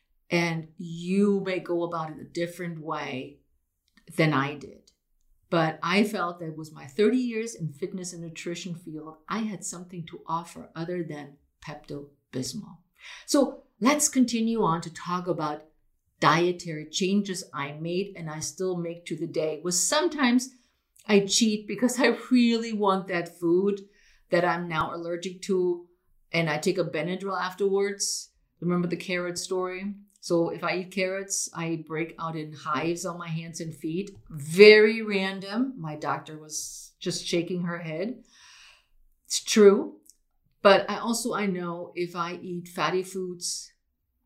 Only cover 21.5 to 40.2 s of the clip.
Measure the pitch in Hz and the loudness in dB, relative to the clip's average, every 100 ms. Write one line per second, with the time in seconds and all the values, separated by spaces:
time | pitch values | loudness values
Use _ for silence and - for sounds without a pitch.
21.5 | 214 - 202 240 240 247 - - 254 240 | 0 -4 0 2 4 2 2 4 6 6
22.5 | 226 226 214 202 190 185 175 170 - 170 | 4 0 2 2 2 0 -2 -4 -2 2
23.5 | 180 202 202 - _ _ _ - 175 175 | 4 4 0 -6 _ _ _ 0 2 2
24.5 | 170 175 160 - 170 170 170 185 180 - | 0 -2 -2 -2 -4 -6 -6 -6 -6 0
25.5 | 185 180 175 - _ _ _ _ 165 165 | 2 2 0 -6 _ _ _ _ -2 0
26.5 | 156 185 180 156 160 165 185 196 180 180 | 0 0 0 -2 -2 -4 -4 -4 -4 -4
27.5 | 180 196 196 202 196 - - - _ _ | -2 0 2 0 -2 -4 -6 -10 _ _
28.5 | - 170 180 175 170 - 180 180 175 - | -6 -2 0 0 -4 -4 -4 -4 -6 -4
29.5 | 185 185 185 202 202 - _ - 170 170 | -4 -4 -6 -8 -10 -16 _ 0 2 2
30.5 | 170 170 175 185 196 185 196 196 - - | -2 -2 -2 -2 -2 0 -2 -4 -6 -6
31.5 | 170 165 160 156 156 165 - 165 160 151 | -6 -4 -4 -4 -4 -4 -6 -8 -6 -8
32.5 | 151 160 147 165 170 180 175 170 160 165 | -10 -4 -2 -2 -2 -4 -8 -6 -6 -6
33.5 | 160 160 - 160 170 196 - - 151 147 | -10 -10 -8 -6 -4 -6 -10 -14 -12 0
34.5 | 175 214 214 220 226 214 196 190 190 196 | 10 12 12 8 4 -2 -2 -2 -4 -6
35.5 | 220 269 208 160 151 151 147 156 156 151 | -4 -4 -4 -10 -6 -4 -4 -6 -16 -12
36.5 | 151 - - - - 185 170 - 175 170 | -10 -10 -14 -20 -10 -6 -6 -2 -2 -2
37.5 | 180 175 170 160 156 214 - - _ - | -4 -4 -6 -6 -6 -6 -8 -16 _ -20
38.5 | - - - _ _ _ _ - - - | -20 -20 -20 _ _ _ _ -8 -6 2
39.5 | 220 202 214 339 - _ _ | 10 10 10 2 -10 _ _